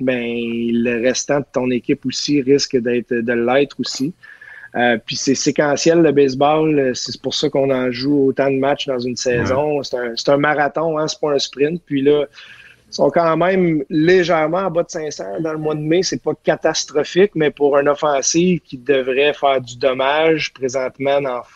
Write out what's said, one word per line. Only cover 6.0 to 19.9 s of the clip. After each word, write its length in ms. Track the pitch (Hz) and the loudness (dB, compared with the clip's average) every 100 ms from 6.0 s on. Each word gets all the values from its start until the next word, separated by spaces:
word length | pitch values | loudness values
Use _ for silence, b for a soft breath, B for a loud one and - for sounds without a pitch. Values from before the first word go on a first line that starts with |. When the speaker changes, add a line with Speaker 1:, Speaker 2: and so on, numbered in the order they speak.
Speaker 1:
le 120 | 160 | 4
baseball, 800 | 139 139 127 143 156 156 147 131 | 4 2 2 2 2 2 2 0
c'est 260 | 120 - 117 | -2 -8 -8
pour 140 | 131 | -6
ça 140 | - 151 | -4 -2
qu'on 200 | 139 135 | 0 0
en 200 | 131 127 | 0 -2
joue 360 | 123 135 147 135 | -2 0 2 2
autant 220 | 127 139 | 2 0
de 60 | 135 | 0
matchs 300 | 135 147 - | 0 -2 -2
dans 120 | 127 | -4
une 160 | 123 120 | -4 -4
saison. 640 | 127 120 117 131 151 147 | -2 0 0 0 0 -2
Speaker 2:
Ouais. 60 | |
Speaker 1:
C'est 120 | 123 123 | -4 -6
un, 140 | 120 117 | -6 -4
c'est 140 | - | 0
un 60 | 143 | 2
marathon, 580 | 147 147 143 - 160 156 | 2 2 0 0 -2 -2
hein, 80 | 156 | -4
c'est 140 | - | -4
pas 120 | 156 | -2
un 60 | 139 | 0
sprint. 440 | - 127 147 170 | -2 -2 -2 -2
Puis 180 | - 143 | -4 0
là, 220 | 139 147 139 B B B B B _ | 2 2 0 B B B B B _
ils 60 | |
sont 160 | - 147 | -2 0
quand 260 | 170 165 160 | 2 2 2
même 460 | 175 190 175 156 - | 2 2 2 0 -2
légèrement 680 | 151 160 185 170 165 156 175 | 0 4 4 4 2 0 0
en 120 | 190 | -2
bas 140 | 165 | -2
de 60 | 170 | -4
cinq 220 | 175 151 | -6 -8
cents 280 | 147 185 196 | -8 -10 -6
dans 120 | 160 | -6
le 60 | 156 | -4
mois 160 | 156 | -4
de 60 | 151 | -4
mai. 220 | 151 170 | 0 0
C'est 180 | 185 139 | 0 -4
pas 100 | 156 143 | -4 -2
catastrophique, 880 | - 156 160 160 - 147 143 175 202 | -2 0 0 -2 -4 -4 -2 2 2
mais 160 | 160 147 | 2 -2
pour 260 | - 143 143 | 2 2 4
une 100 | 143 | 2
offensive 720 | 139 151 139 123 165 180 170 | 0 0 0 0 2 2 0
qui 180 | - 135 | -4 -8
devrait 540 | 120 135 127 131 147 | 0 0 2 2 0
faire 260 | 143 143 135 | 2 0 0
du 160 | 123 123 | -2 -4
dommage, 760 | 139 | -2